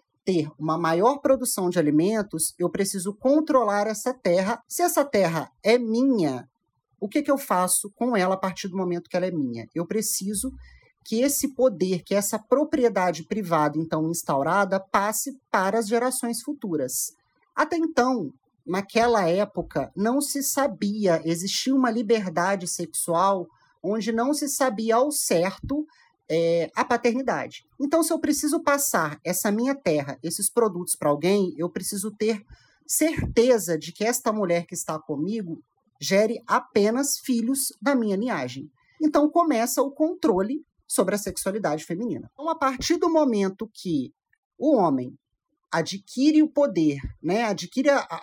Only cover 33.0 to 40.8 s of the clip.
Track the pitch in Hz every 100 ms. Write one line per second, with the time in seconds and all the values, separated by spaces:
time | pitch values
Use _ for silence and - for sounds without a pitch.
33 | 311 302 - - 247 233 165 160 151 -
34 | 214 240 233 214 190 170 175 175 - 156
35 | - 143 170 226 175 160 - _ _ -
36 | 147 196 220 233 - 226 - 220 208 240
37 | 285 - - 233 226 269 - - 208 269
38 | 214 190 247 180 127 131 151 _ _ -
39 | 311 302 302 339 330 240 240 - 277 -
40 | 311 359 - 185 202 302 - _